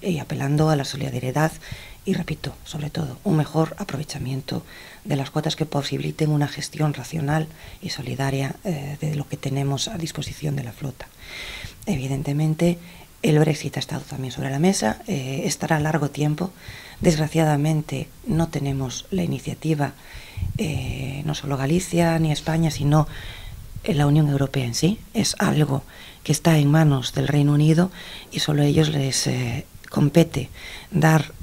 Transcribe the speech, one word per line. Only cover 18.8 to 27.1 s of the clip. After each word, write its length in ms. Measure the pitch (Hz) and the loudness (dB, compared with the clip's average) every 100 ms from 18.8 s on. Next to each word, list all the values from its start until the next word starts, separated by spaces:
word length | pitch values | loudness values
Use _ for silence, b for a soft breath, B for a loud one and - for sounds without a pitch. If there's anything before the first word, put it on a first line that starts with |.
| 131 - - | -4 -6 -6
la 120 | 190 | -2
iniciativa, 720 | 170 135 143 - 156 151 139 - B B B B B - | -2 -2 -6 -6 -2 0 0 -4 B B B B B -2
eh, 640 | 202 139 131 131 135 139 151 | -2 -2 -4 -6 -6 -6 -4
no 100 | 151 | -4
solo 220 | 143 139 | -4 -2
Galicia 600 | 135 170 185 170 170 165 | 0 0 0 2 2 4
ni 140 | 160 | 2
España, 400 | 151 - 160 165 | 0 0 2 0
sino, 360 | - 143 151 151 B B B B B - - | 2 4 4 4 B B B B B -14 -8
eh, 100 | - | -2
la 140 | 156 143 | 2 4
Unión 200 | 147 147 | 6 4
Europea 380 | 139 135 139 123 | 2 0 0 -2
en 100 | 117 | 0
sí. 240 | 160 220 - | 0 0 -4
Es 220 | - - - | -2 -2 2
algo 440 | 196 143 147 135 - B B B | 2 4 2 0 -4 B B B
que 80 | - | -2
está 260 | 147 170 160 | 2 6 6
en 120 | 143 | 6
manos 440 | 156 156 135 120 | 6 6 4 0